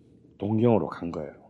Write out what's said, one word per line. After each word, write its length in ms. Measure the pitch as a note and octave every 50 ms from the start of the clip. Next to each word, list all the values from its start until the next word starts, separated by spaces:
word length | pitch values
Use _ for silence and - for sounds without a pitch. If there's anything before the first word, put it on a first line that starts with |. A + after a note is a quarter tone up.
| _ _ _ _ _ _ _ -
동경으로 500 | F#2+ G#2 A2 A2 A#2 A#2+ A2+ F#2+ D2+ -
간 240 | - - E2+ E2+
거예요. 260 | D#2+ E2 D2 C#2 - - - -